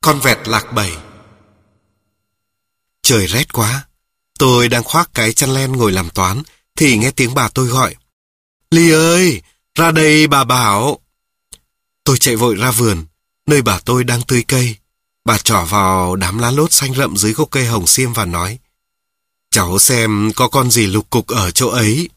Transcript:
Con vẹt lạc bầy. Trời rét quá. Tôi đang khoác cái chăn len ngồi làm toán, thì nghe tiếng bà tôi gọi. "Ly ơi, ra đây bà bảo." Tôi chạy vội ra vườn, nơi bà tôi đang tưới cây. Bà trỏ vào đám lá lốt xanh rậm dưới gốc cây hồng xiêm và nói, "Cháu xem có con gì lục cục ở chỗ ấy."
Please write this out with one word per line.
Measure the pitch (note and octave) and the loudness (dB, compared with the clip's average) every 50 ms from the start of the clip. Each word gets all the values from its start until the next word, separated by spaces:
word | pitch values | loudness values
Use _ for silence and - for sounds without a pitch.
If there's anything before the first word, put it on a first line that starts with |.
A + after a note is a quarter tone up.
Con | - D#3+ D3 C#3+ | 0 0 -2 0
vẹt | B2+ C3+ A2+ - - | 0 0 0 0 -2
lạc | G#2+ A2+ G#2+ - - B2 | -2 -2 -2 -4 -4 -6
bầy. | A2+ G#2 F#2 E2 - - - - - - - - _ _ _ _ _ _ _ _ _ _ _ _ _ _ _ _ _ _ _ _ _ _ _ _ _ _ _ _ _ _ _ _ _ | -4 -4 -4 -8 -12 -16 -20 -20 -20 -20 -20 -20 _ _ _ _ _ _ _ _ _ _ _ _ _ _ _ _ _ _ _ _ _ _ _ _ _ _ _ _ _ _ _ _ _
Trời | _ - B2 A2 F#2+ | _ 0 2 2 0
rét | E2+ G#2 B2 D3+ - - | -2 -2 -4 -4 -4 -4
quá. | - A2 G#2 B2 C#3 C#3 _ _ _ _ _ _ _ _ _ _ - | -2 -2 -2 -2 -6 -8 _ _ _ _ _ _ _ _ _ _ 0
Tôi | D3 C3 B2 A#2+ A#2+ A#2+ | 2 4 4 4 2 2
đang | B2 A#2+ A2+ | 0 -2 -4
khoác | - - E3 E3+ - _ | -2 -2 -2 -2 -2 _
cái | - A2+ A2 A2+ | -2 -2 -2 0
chăn | - D3 C3 C3+ | -2 -2 -2 -2
len | C3+ C3+ C3 | -4 -4 -4
ngồi | C3 B2+ A#2 G#2 | -2 0 0 0
làm | F#2 F#2+ F2+ E2 | 0 -2 -4 -6
toán, | - - F#2 F#2 F#2+ B2+ D#3 - _ _ _ _ _ | -4 -2 -2 -2 -2 -4 -8 -12 _ _ _ _ _
thì | - D#3 C#3+ B2 | 0 2 2 2
nghe | G#2+ A#2 C3 | 2 0 -2
tiếng | C#3 - C3+ A#2 B2+ | 0 -2 -2 -2 0
bà | C#3+ B2 G#2+ | -2 -2 -2
tôi | - C3 C3 | -2 -2 -2
gọi. | A#2+ A#2+ C3 B2+ F#2+ - _ _ _ _ _ _ _ _ _ _ _ _ _ _ _ | 0 0 0 0 -2 -4 _ _ _ _ _ _ _ _ _ _ _ _ _ _ _
"Ly | E3 E3 E3+ E3+ | 4 4 6 6
ơi, | D#3 D#3 D#3+ E3 E3+ F3 F#3 F3+ C3+ F#2 _ _ _ _ _ _ _ | 4 4 4 2 2 2 2 2 0 -2 _ _ _ _ _ _ _
ra | - E3 E3 | 0 0 2
đây | D#3+ D#3+ D#3 D#3 D3+ D3+ D#3 | 2 4 4 4 6 4 4
bà | D3+ C#3+ C#3 C3 | 4 4 2 2
bảo." | A#2+ B2+ B2+ A#2+ G#2+ G2+ G2+ A#2 C#3+ - - _ _ _ _ _ _ _ _ _ _ - _ _ _ _ _ _ _ _ _ _ | 2 0 0 2 2 2 2 0 -2 -4 -6 _ _ _ _ _ _ _ _ _ _ -20 _ _ _ _ _ _ _ _ _ _
Tôi | - C3+ | 0 0
chạy | B2 - C3+ A#2+ | 2 2 0 0
vội | G#2+ A#2+ A#2+ G#2+ | 2 0 0 0
ra | F#2+ A2+ B2+ | 0 -2 -2
vườn, | A#2 A#2 A#2+ A2+ G2 E2+ D#2 - _ _ _ _ _ _ _ | 0 0 0 0 0 -2 -6 -12 _ _ _ _ _ _ _
nơi | - D3 C#3+ | 0 2 2
bà | B2 A2+ G2 F2 | 2 0 -2 -2
tôi | - - A#2+ B2+ B2 | -2 -2 0 0 0
đang | A#2+ A#2+ A#2 | -2 -2 -4
tưới | A#2+ - C3 A#2+ A#2 | -2 0 -2 -2 0
cây. | - C#3 B2+ B2 A#2+ G#2+ - _ _ _ _ _ _ _ _ _ | 0 0 0 0 -2 -4 -8 _ _ _ _ _ _ _ _ _
Bà | A#2 A2+ | -2 -2
trỏ | G#2 - - A2+ G2 F2 D#2+ | -2 0 0 0 0 0 0
vào | G2 G#2 G2 F#2+ F#2+ F#2 F2+ F2+ F2+ | 0 0 2 2 2 0 0 -2 -2
đám | F#2+ F#2+ F2 G2 | -2 -4 -4 -2
lá | A2+ A#2 A#2+ | -2 -2 0
lốt | B2+ C#3+ D#3 - - | 0 0 0 0 0
xanh | - C#3+ C3+ C3 | -2 -2 -2 -2
rậm | C3 C#3 - - | -2 -4 -2 -2
dưới | G#2 G#2+ G#2+ A2+ | -2 -2 -2 0
gốc | - D#3 - | -2 -4 -2
cây | - C3+ B2+ | -2 -2 -2
hồng | A#2 A#2 A2 F2+ | 0 -2 -2 0
xiêm | - - - C3 A#2+ A#2 | 0 0 0 0 -2 -2
và | A#2 G#2 | -4 -4
nói, | F2 E2+ E2+ F2 F#2+ A2 B2+ _ _ _ _ _ _ _ _ _ _ _ _ _ _ _ _ _ _ | -4 -4 -4 -4 -6 -8 -12 _ _ _ _ _ _ _ _ _ _ _ _ _ _ _ _ _ _
"Cháu | - A2 F#2 F2 F2+ G2+ | -2 -2 0 0 0 0
xem | - - C3 A#2+ A2+ A2 G#2+ G#2 G#2 A2 G#2+ | 2 2 2 2 0 0 0 0 -2 -2 0
có | - B2+ | -2 -2
con | B2 - C#3 B2+ B2 | 0 0 0 0 2
gì | A2+ A#2+ A2 | 2 0 0
lục | G2 F#2 G#2+ - _ | 0 0 -2 -4 _
cục | - A#2+ G#2 | -2 -4 -2
ở | - A#2+ A#2 G2 F2+ | -2 -4 -2 -2 -2
chỗ | - - C3 | -2 -2 -2
ấy." | A#2 - B2 A2+ G#2 A2 C#3+ F3 - _ | 0 0 0 0 0 0 -2 -4 -8 _